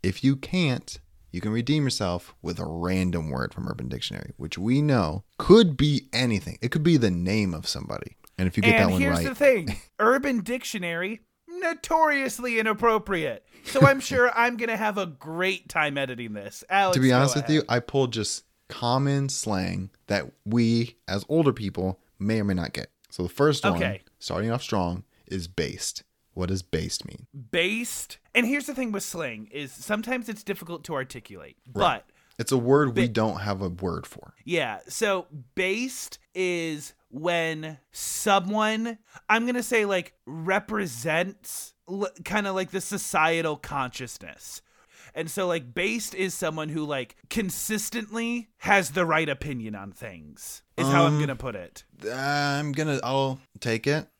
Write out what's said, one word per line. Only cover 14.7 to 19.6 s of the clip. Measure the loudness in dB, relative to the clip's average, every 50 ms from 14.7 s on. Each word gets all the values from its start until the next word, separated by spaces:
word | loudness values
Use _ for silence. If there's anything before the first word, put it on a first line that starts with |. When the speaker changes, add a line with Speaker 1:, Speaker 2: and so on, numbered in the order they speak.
| -2
Speaker 2:
have | -2 -2 -2 -2 -2
a | -4
great | -4 -6 -14 -12 -8 -4 -2 0 0 -2 -4 _ -4
time | -2 0 0 0 0
editing | -2 -4 -4 -4 -8 -8 -10 -10
this. | -10 -10 -12 -14 -16 -6 _
Alex, | 2 4 4 4 4
Speaker 1:
To | 4
be | 6 6
Speaker 2:
go | 6
Speaker 1:
honest | 6 6 4 2
with | 0 0 2
you, | 2 2
Speaker 2:
ahead. | 2 2
Speaker 1:
I | 0 0
pulled | 0 0 0 2 2 2
just | 0 -4 -4 -4 -4 -8 _ _ _ _ _ _
common | -10 -4 0 2 2 4 2 2 2 0 0 -2
slang | -4 -4 -4 -2 -2 -2